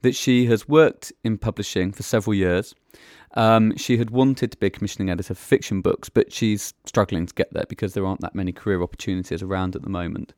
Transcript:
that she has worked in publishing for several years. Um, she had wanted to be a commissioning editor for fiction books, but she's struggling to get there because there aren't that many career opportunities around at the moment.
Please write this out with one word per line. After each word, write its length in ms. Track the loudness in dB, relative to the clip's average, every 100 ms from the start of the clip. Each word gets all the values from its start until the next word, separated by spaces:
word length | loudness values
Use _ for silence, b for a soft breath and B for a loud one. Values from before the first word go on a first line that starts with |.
that 140 | 2
she 320 | 0 2 4 4
has 200 | 2 4
worked 460 | 6 6 2 -16 -8
in 120 | -4 -2
publishing 560 | -4 -4 -4 -2 -2
for 100 | -4
several 300 | -2 -2 0
years. 420 | 0 2 2 -2 -12 _ B B B B
Um, 420 | 0 4 6 4 0
she 220 | 0 0
had 100 | 0
wanted 400 | 2 2 2 -4
to 40 | -2
be 120 | -4
a 20 |
commissioning 400 | -2 -8 -4 -4
editor 240 | -4 -6
for 60 | -10
fiction 420 | 0 0 2 -2
books, 260 | 0 -2 -2
but 240 | 0 0
she's 400 | 0 0 0 -4 -14 -4
struggling 400 | 0 0 -2 -6
to 80 |
get 180 | -4 -4
there 140 | -4 -8
because 240 | -6 -6
there 140 | -4 -4
aren't 160 | -4
that 120 | -6
many 160 | -6 -6
career 320 | -6 -2 -2
opportunities 600 | -2 -6 -6 -6 -4 -8
around 340 | -4 -4 -4 -6
at 60 |
the 80 | -8
moment. 420 | -6 -6 -8 -12